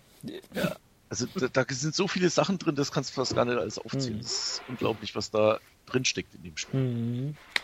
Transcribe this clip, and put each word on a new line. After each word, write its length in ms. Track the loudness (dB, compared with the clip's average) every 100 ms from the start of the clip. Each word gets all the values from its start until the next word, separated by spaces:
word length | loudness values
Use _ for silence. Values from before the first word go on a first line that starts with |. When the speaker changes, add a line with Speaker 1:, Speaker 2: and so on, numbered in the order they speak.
| -10 -14
Speaker 1:
ja. 80 | -12 -12 -8
Speaker 2:
Ja. 220 | -2 -2 -4 _ _ -10
Also 160 | -4 -4 0
da, 120 | 2
da 160 | 2 2
sind 240 | 0 -2
so 120 | 0 0
viele 220 | 4 4
Sachen 300 | 4 2 2
drin, 160 | 0
das 180 | 0 0
kannst 180 | 0 -2
du 40 |
fast 200 | -2 0
gar 120 | 2 2
nicht 100 | 2
alles 220 | -2 -6
aufzählen. 380 | -6 -4 -2 -4
Speaker 1:
Mhm. 40 |
Speaker 2:
Das 80 | -4
ist 300 | -4 -4 -8 -8
unglaublich, 460 | -2 -2 -2 -6 -6
was 140 | -2
da 280 | 6 6 6 -2 _ -2
drin 180 | 0
steckt 300 | 0 -2 -6
in 80 | -12
dem 140 | -14 -10
Spiel. 220 | -4 0
Speaker 1:
Mhm. 560 | 0 0 -2 -2 -4 -8 -6 -6